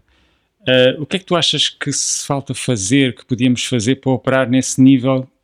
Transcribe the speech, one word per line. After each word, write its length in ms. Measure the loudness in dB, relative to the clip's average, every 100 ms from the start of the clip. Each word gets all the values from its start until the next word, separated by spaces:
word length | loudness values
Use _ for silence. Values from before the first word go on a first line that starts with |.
| -12 _ _ _ _ _ -2
Eh, 280 | 2 2 0
o 60 | -6
que 100 | -8
é 40 |
que 60 | -4
tu 100 | -4
achas 340 | -2 -4 -6
que 220 | -6 -8
se 340 | -6 -6 -6 -6
falta 280 | -6 -6
fazer, 600 | -8 -4 -4 0 0 0 -4
que 100 | -8
podíamos 400 | -2 0 0 -2
fazer 300 | -2 0 -2
para 160 | 0
operar 380 | -2 0 0 2
nesse 320 | 0 0 4
nível 460 | 6 6 2 -2 -4 _